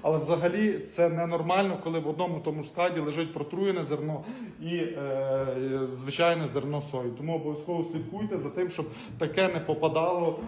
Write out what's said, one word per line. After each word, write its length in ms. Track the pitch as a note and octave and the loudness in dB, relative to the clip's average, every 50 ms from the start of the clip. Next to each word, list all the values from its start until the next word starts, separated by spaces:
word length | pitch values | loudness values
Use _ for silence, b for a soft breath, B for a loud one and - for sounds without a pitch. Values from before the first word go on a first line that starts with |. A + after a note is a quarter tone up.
Але 160 | - D3 D#3+ D#3 | 2 2 2 2
взагалі 600 | C#3 D3 E3+ D#3 D#3+ F3 - G#3 G#3+ G#3+ F#3 - | 4 2 2 4 4 2 4 4 4 4 4 2
це 300 | - - - - E3+ E3+ | -4 -6 4 4 4 4
ненормально, 680 | E3 D#3+ E3+ E3+ E3+ E3 D#3+ E3 F3+ F#3+ G3+ F#3+ F3 - - | 6 2 0 0 0 0 2 4 4 4 4 2 0 -2 -2
коли 160 | E3 E3 E3 | -2 -2 0
в 80 | D3+ D3 | 0 -2
одному 320 | D3+ D#3 F3+ F3 E3+ D#3 - | 0 0 0 0 0 -2 -2
тому 180 | D#3+ D3+ D3+ | -4 -4 -4
ж 60 | C#3+ - | -6 -6
складі 320 | - F3 F3 F3+ F3 E3 | 0 0 2 2 2 0
лежить 340 | D3 D3 C#3+ D#3+ E3 D#3+ - | -2 -2 -2 -2 -2 -2 -4
протруєне 480 | D3+ C#3+ - - F3+ G3 G3 F#3 F3 | -6 -6 -4 -2 0 2 2 2 0
зерно 420 | D#3 C3+ D3+ D3 D3+ D#3 D#3 C#3 E3 G#3+ B3+ C4 A#3 F#3 B B2 | 0 -2 -2 -2 -2 -4 -4 -4 -6 -8 -10 -10 -10 -12 B -10
і, 140 | D3+ E3 F3 | -6 -4 -2
е, 680 | E3+ E3 - - C#3 C#3+ C#3 C3+ C3+ C3+ C3+ C3+ C3+ C3+ C3+ B2+ B2+ C3 C3+ C3 C3+ C3 | -2 -2 -2 -4 -4 -4 -2 -2 0 2 2 2 2 2 0 0 -2 0 0 0 0 -2
звичайне 600 | B2+ B2+ B2+ B2+ C#3 C3+ - E3+ E3+ E3+ E3 D#3 | -2 -4 -6 -6 -4 2 4 4 4 4 4 0
зерно 360 | C3+ A#2 C#3+ C3 C#3+ D3 D3 | 0 -2 -2 -2 0 -2 -2
сої. 280 | C#3+ - - B2+ B2 A#2+ A#2 | -4 -4 -4 -4 -4 -4 -4
Тому 180 | B2 C#3+ D#3+ E3 | -4 -4 -2 -2
обов'язково 500 | D#3+ C#3 D3+ D3+ D3 - F3 F3 E3+ E3 | -2 -2 -4 -4 -4 -4 -4 -2 -2 -2
слідкуйте 540 | - E3 D#3 - - F#3 G3+ A3 G#3 G3 E3 | -2 -4 -6 -6 -6 -4 -4 -4 -2 -2 -2
за 120 | C#3 D3 | -4 -4
тим, 200 | - F3+ F#3 F3 | -2 -2 -2 -2
щоб 160 | - - C#3+ A#2 B B B B - - | -2 -6 -6 -6 B B B B -4 -2
таке 300 | E3 D#3 D#3 F#3 F#3+ F#3 | -2 0 2 2 2 4
не 120 | F3 E3 | 2 0
попадало 800 | E3 - D3+ D3+ D#3+ D#3 D#3 D#3+ E3 F3 F3+ F3+ E3+ D#3+ - - - | 0 -2 0 2 2 2 4 4 4 4 2 2 2 0 0 -2 -6